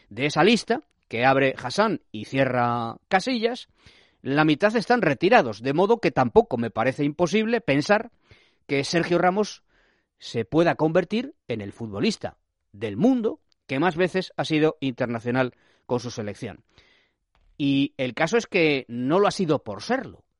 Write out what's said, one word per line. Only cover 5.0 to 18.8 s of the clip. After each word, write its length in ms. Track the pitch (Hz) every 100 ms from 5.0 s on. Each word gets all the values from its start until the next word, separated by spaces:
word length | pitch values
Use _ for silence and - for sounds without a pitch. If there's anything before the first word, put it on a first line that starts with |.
retirados, 600 | 175 135 190 233 127 104
de 120 | 127
modo 260 | 147 196 233
que 120 | 170
tampoco 460 | 143 123 220 220 120
me 120 | 117
parece 340 | 110 123 127
imposible 560 | 143 151 175 214 220 233
pensar 520 | - 277 - - 233 _ _ - _ _ -
que 180 | 139 135
Sergio 320 | 170 160 170
Ramos 460 | 180 196 208 - _ _ _ _ _ _
se 260 | - 120 113
pueda 300 | 156 170 139
convertir 600 | 156 165 175 214 269 - -
en 100 | 113
el 140 | 98
futbolista 640 | - 113 98 190 - 98 - _ _ _
del 240 | 101 110 98
mundo 460 | 226 254 214 311 _ _ -
que 120 | 131
más 180 | 175 160
veces 340 | 180 185 - -
ha 80 | 139
sido 320 | 156 156 -
internacional 760 | 135 120 120 117 117 127 127 - _ _ -
con 140 | 120
su 120 | 123
selección. 520 | 113 104 98 107 85 _ _ _ _ _ _ _ _ _ -
Y 380 | 139 139 139 -
el 160 | 127
caso 240 | 117 160 233
es 100 | -
que 380 | 190 160 135